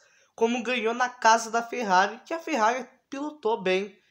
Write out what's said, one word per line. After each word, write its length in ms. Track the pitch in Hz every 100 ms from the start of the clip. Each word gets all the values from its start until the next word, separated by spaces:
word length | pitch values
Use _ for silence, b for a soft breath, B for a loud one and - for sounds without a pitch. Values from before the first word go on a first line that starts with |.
| b b b -
como 280 | 226 247
ganhou 320 | 233 247 214 240
na 140 | 247
casa 420 | - 226 226 226
da 100 | 226
Ferrari, 580 | 233 247 214 180 202 226 -
que 80 |
a 60 | 330
Ferrari 500 | 330 277 214 254 247 _ _
pilotou 540 | 277 294 294 214 220
bem 340 | 185 185 202 b b